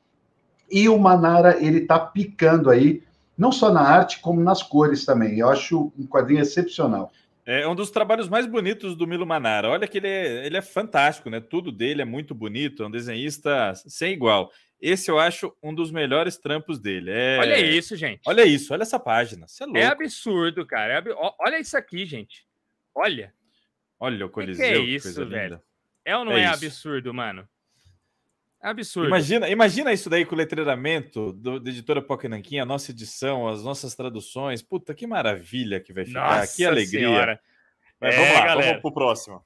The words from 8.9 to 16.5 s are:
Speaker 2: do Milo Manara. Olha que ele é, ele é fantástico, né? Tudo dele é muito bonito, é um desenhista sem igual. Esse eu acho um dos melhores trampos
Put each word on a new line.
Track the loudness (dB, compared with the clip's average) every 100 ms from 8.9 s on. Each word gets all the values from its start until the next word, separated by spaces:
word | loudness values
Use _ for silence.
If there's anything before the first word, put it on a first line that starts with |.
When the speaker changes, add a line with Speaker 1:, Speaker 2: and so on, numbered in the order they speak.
Speaker 2:
do | -6 -4
Milo | -4 -4
Manara. | -2 0 0 0
Olha | 0 -2
que | -4
ele | -4
é, | -4 -4 -6 -6
ele | -6
é |
fantástico, | -6 -6 -2 2 2 0 -8
né? | -10
Tudo | -8 -8 -8
dele | -4 -4 -4
é |
muito | -6 -8 -10
bonito, | -10 -8 -6 -6 -6
é | -10
um |
desenhista | -10 -10 -8 -8 -6 -2 0 0
sem | -4 -14 -8 -6
igual. | 0 2 2 0 _ _ _
Esse | -2 -2 0
eu | 2
acho | 2 -2 -10 -12
um | -10
dos | -8 -6
melhores | -4 -2 0 -2 -6
trampos | -6